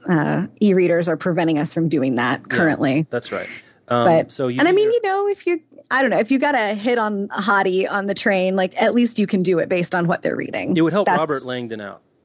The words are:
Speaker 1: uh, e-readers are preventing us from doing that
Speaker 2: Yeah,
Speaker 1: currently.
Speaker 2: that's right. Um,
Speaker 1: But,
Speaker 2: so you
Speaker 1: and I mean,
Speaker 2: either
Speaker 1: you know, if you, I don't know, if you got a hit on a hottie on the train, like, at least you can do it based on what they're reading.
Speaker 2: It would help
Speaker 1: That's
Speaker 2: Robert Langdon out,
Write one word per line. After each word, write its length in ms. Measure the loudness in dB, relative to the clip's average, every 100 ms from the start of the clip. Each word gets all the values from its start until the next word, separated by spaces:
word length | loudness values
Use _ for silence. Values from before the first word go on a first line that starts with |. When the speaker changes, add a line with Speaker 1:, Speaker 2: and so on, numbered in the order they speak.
| -2
Speaker 1:
uh, 380 | 0 0 -2 -4 0
e-readers 480 | 2 4 4 2 0
are 80 | -2
preventing 420 | -2 0 0 0
us 140 | -2
from 160 | -2 0
doing 280 | 0 0 0
that 260 | 0 -2
Speaker 2:
Yeah, 140 | -4 0
Speaker 1:
currently. 500 | 0 2 0 0 -2
Speaker 2:
that's 220 | -4 -6
right. 160 | -8 -8 -14 -20 _ -2
Um, 160 | 2 4
Speaker 1:
But, 240 | 4 2
Speaker 2:
so 160 | -4 -4
you 120 | 0
Speaker 1:
and 80 | 2
I 40 |
mean, 160 | 4 2
Speaker 2:
either 40 |
Speaker 1:
you 100 | 0
know, 260 | 0 -2 -2
if 180 | -4 -2
you, 140 | -4 _ -20 -6
I 120 | 0
don't 80 | 2
know, 80 | 2
if 120 | 2
you 80 | 2
got 160 | 2
a 200 | 0 -2
hit 240 | -2 -2 0
on 300 | 0 -4 -6 -6
a 40 |
hottie 500 | 0 2 2 0 -2
on 160 | -2 -2
the 80 |
train, 400 | -2 0 2 2 0
like, 240 | -2 0
at 140 | 2
least 240 | 2 0 0
you 80 | 0
can 160 | 0
do 160 | 2 0
it 100 | 0
based 240 | -2 -2
on 120 | -2 0
what 160 | 0
they're 140 | -2 -4
reading. 400 | -6 -6 -2 2
Speaker 2:
It 60 |
would 100 | 2
help 140 | 2 2
Speaker 1:
That's 120 | 0
Speaker 2:
Robert 260 | 0 -4
Langdon 360 | -4 -8 -8 -10
out, 220 | -12 -14 _ _